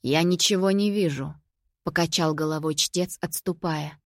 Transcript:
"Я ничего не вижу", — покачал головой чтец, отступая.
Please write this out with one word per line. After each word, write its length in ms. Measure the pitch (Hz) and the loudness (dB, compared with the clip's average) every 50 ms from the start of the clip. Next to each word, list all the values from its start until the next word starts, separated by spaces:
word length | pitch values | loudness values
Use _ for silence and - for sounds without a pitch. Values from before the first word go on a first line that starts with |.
"Я 200 | - 131 139 156 | 0 2 2 4
ничего 480 | 165 175 180 170 - - 208 185 185 196 | 4 4 2 2 2 2 2 2 2 2
не 200 | 190 202 202 208 | 2 2 2 0
вижу", — 440 | 202 208 190 160 143 135 135 151 151 - _ _ _ _ _ _ _ _ | 2 2 0 0 0 -2 -6 -8 -10 -14 _ _ _ _ _ _ _ _
покачал 520 | _ 175 - 165 170 165 160 - 170 156 156 | _ -4 0 0 0 0 0 0 0 0 0
головой 400 | 147 156 156 156 156 151 160 156 | 0 -2 -2 -2 -2 -2 0 0
чтец, 440 | 151 - - - 175 180 180 - - | 0 0 0 0 -2 -2 -2 -4 -8
отступая. 760 | - 165 - - - 190 175 - - 175 156 151 151 151 - _ _ | -8 -6 -6 -6 -4 -6 -6 -4 -4 -4 -2 -2 -4 -6 -10 _ _